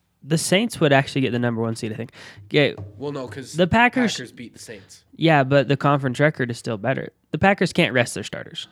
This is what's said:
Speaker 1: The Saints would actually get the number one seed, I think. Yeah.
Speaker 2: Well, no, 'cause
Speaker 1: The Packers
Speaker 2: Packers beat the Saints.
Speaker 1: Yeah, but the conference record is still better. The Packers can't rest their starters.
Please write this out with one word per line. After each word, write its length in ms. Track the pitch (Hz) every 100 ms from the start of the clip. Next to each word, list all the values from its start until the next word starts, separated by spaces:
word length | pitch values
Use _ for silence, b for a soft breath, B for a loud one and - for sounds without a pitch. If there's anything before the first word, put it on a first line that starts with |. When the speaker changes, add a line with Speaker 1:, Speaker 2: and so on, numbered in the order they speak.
| _ _
Speaker 1:
The 140 | 135 156
Saints 400 | - 190 233 -
would 140 | 151
actually 300 | 135 135 139
get 100 | 127
the 60 | 120
number 200 | 120 113
one 120 | 113
seed, 180 | 113 110
I 40 | 110
think. 160 | 117 B B B 101
Yeah. 240 | 147 131 - 101 -
Speaker 2:
Well, 140 | 143
no, 160 | 139 123
'cause 280 | 139 127
Speaker 1:
The 120 | 151 180
Packers 460 | 226 240 254 233
Speaker 2:
Packers 180 | - 117
beat 200 | - 117
the 60 | -
Saints. 420 | - 104 - - _ -
Speaker 1:
Yeah, 260 | 160 151
but 240 | 131 143 135
the 100 | 135
conference 440 | 143 143 135 120
record 280 | 147 - 120
is 80 | 117
still 180 | - 107
better. 300 | 117 135 - - _
The 60 | 156
Packers 340 | 196 202 180
can't 200 | - 143
rest 220 | 123 117
their 80 | 95
starters. 460 | 107 - - - -